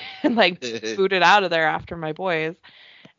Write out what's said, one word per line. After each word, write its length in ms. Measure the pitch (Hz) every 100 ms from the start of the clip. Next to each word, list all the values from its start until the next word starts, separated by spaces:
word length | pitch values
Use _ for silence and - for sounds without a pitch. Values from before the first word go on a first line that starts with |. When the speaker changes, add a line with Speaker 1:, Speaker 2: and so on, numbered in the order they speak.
| -
Speaker 1:
<laughs> 140 | -
And, 120 | 202 233
like, 260 | 180 180
Speaker 2:
<laughs> 340 | 123 113 110 113
Speaker 1:
booted 280 | 190 190
out 200 | 175 208
of 60 | 185
there 180 | 165 156
after 280 | 165 - 170
my 160 | 156
boys. 420 | 156 185 160 160 175 - - - - -